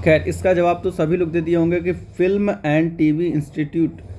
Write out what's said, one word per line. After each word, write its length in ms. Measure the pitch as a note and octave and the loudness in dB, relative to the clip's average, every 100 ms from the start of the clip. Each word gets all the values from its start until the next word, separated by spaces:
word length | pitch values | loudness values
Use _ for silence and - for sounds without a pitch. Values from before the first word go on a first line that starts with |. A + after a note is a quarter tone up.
खैर 200 | E3+ D#3+ - | 4 4 2
इसका 240 | D#3+ F#3+ | -2 2
जवाब 280 | F3+ F3 F3 | 4 2 0
तो 60 | F#3 | -4
सभी 260 | F3 D#3 F3+ | -2 0 0
लोग 160 | E3+ | 0
दे 80 | E3+ | -2
दिए 160 | D#3+ E3+ | 0 2
होंगे 240 | E3 F3 | 2 0
कि 120 | F3 | -2
film 560 | F3 - - F3+ G3+ G3+ | -6 -10 -2 0 2 0
and 500 | - D3+ D3+ E3 E3 | -2 0 0 0 0
टीवी 340 | D#3 D3+ F3 | 0 2 0
institute, 560 | D3+ D3 - D3 E3 D#3+ - - | -2 -4 -6 -4 0 -2 -2 -16